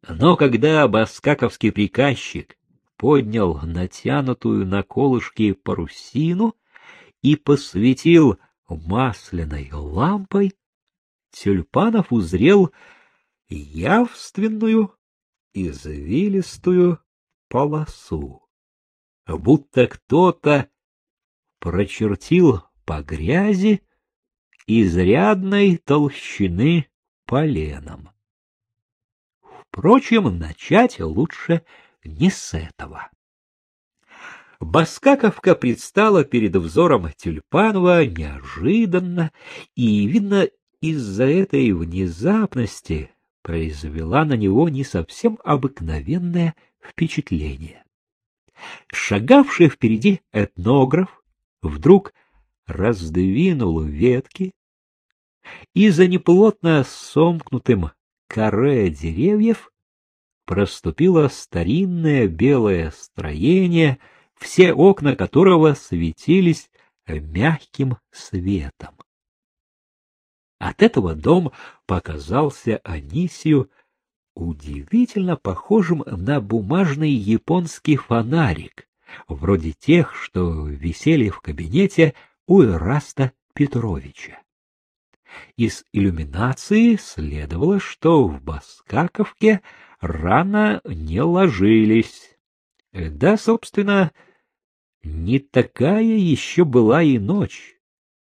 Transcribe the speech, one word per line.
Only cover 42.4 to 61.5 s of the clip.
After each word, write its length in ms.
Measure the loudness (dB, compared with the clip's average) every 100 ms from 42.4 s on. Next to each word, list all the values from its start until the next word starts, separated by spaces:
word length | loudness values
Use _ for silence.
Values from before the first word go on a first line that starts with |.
| -2 -4 -6 -8 -8 -8 -8 _ _ _
произвела 840 | -8 -6 -6 -8 -12 -10 -2 0
на 100 | 0
него 340 | 0 2 2 0
не 160 | -2
совсем 540 | -6 -6 -8 -4 -4 -4
обыкновенное 1120 | -4 -2 -4 -8 -8 -6 -4 -6 -2 -2 -2 -4 _ _
впечатление. 1040 | -20 -6 -4 -4 -6 -6 -6 -10 -16 -20 _ _ _ _ _ _ _ _ -20 -20 _
Шагавший 760 | -10 -4 -4 4 4 4 4 2
впереди 540 | 4 -2 2 0 0 _
этнограф 880 | -4 -4 -4 0 2 2 0 -2 _ _ _ _ _
вдруг 540 | -10 0 6 6 4 _ _ _ _ _ -14
раздвинул 1120 | -4 -2 -2 -4 0 0 2 0 0 -2 -2
ветки, 720 | -4 0 0 0 -4 -10 -10 _ _ _ _ _ _ _ _ _ -20 -20 -6
и 160 | 4 4
за 160 | 6 4
неплотно 800 | 4 4 6 6 2 0 0
сомкнутым 1040 | 0 -8 -4 0 2 0 -6 -6 0 0 -2 _ _ _ _
каре 640 | -4 -2 0 0 2 0
деревьев 800 | -2 -8 -2 0 2 0 0 -8 _ _ _ _ _ _ _
проступило 840 | -6 -2 -2 -4 -10 0 2 4 2
старинное 960 | -2 -8